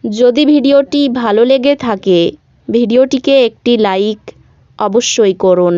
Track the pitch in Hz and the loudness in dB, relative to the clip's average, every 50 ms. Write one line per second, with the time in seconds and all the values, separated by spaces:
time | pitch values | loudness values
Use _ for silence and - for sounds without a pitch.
0 | - 233 208 220 247 247 240 262 302 285 302 294 240 277 277 277 277 277 - 285 | -8 -8 -2 2 2 2 2 2 2 2 2 2 2 2 2 0 0 0 -2 -2
1 | 285 269 240 262 233 226 202 220 233 254 269 269 240 277 285 285 262 240 214 190 | -2 -2 -2 -4 -2 -2 0 0 2 2 0 0 2 0 -2 -2 -4 -6 -6 -4
2 | - 190 180 170 170 - - _ _ _ _ _ _ - 214 233 240 202 226 247 | -2 0 0 2 0 -2 -4 _ _ _ _ _ _ -4 -2 -2 0 2 2 2
3 | 262 262 277 254 - 277 269 269 247 226 226 _ _ 240 240 220 214 202 190 190 | 2 2 -2 -4 0 0 2 2 0 0 -4 _ _ -2 0 0 0 -2 -2 -2
4 | 208 214 214 214 _ - - _ _ _ _ _ _ _ _ - 214 208 196 240 | -2 -4 -6 -8 _ -20 -20 _ _ _ _ _ _ _ _ -6 -6 -2 -2 -2
5 | 233 - - - 220 196 190 185 - 185 180 175 180 175 175 | -2 -2 -2 0 0 0 0 0 0 0 2 2 0 0 0